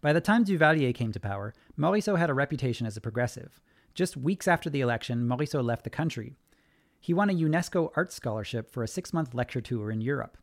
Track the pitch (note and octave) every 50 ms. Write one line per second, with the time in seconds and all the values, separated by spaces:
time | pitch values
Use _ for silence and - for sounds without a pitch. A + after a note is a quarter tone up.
0 | - D3 D3+ E3+ E3+ - G#3 A#3 A#3+ G3 G3 D#3+ D#3 D3+ D#3+ D#3+ C#3 B2+ A#2+ -
1 | A#2+ A2 G2+ - - G#2 G2 G2 G2 G#2+ - _ _ _ - - C#3+ E3 F#3+ G#3+
2 | G3+ - G3+ F3 E3+ D#3+ C#3 C3 C#3 - - B2+ - B2+ A#2 - A#2+ A2+ G2+ A2
3 | - A#2 G#2+ A#2+ A#2+ A#2+ - - - - _ _ _ _ _ _ _ _ _ -
4 | F3+ F3+ - C#3+ B2+ D#3 G3+ F#3 - G3 F3 E3 - E3 C#3+ C#3+ C3 A#2+ A#2 A2+
5 | - - B2 A#2 A#2+ A#2+ B2 B2 D3+ - - D3 B2+ A#2 A#2 A2+ - - - -
6 | D#3 E3 - B2 G#2+ A#2+ - _ _ _ _ _ _ _ _ _ _ _ _ _
7 | _ - E3+ F3 G3+ G3+ G3 E3+ D#3+ D#3 D3+ E3+ E3+ - - F#3 E3 D#3+ - -
8 | F3+ F3+ - - - B2 G#2+ A2 G2+ - - A#2+ A2 - - B2+ A2+ A2 - -
9 | F3+ - - E3+ - B2+ A#2+ B2 B2 - - B2+ A2+ - B2 A#2 G#2+ G#2+ A2 A2
10 | A2 B2+ C#3+ C3+ A#2 - _ -